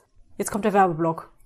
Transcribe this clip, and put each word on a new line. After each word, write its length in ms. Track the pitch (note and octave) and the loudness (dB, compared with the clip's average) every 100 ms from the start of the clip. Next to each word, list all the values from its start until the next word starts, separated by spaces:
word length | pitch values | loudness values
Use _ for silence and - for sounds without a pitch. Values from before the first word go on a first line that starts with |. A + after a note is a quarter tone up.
| - - - - | -20 -20 -14 -8
Jetzt 120 | G3+ | -6
kommt 140 | A#3 | -4
der 80 | G#3+ | 0
Werbeblock. 580 | G3+ F#3+ D#3+ E3 E3 - - | 2 2 2 -2 -4 -8 -20